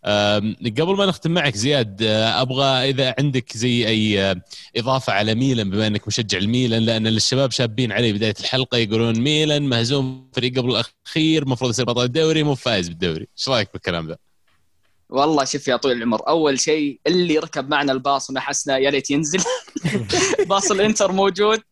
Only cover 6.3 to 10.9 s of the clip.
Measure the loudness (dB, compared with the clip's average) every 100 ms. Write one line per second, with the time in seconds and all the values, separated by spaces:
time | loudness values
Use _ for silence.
6.3 | -2 0 0 0 0 0 0 0 0 0
7.3 | 2 0 0 -2 0 -2 0 0 2 0
8.3 | -2 -4 -2 0 0 0 2 2 0 2
9.3 | 2 2 0 0 0 0 0 -2 -6 -10
10.3 | -4 -2 0 0 0 -2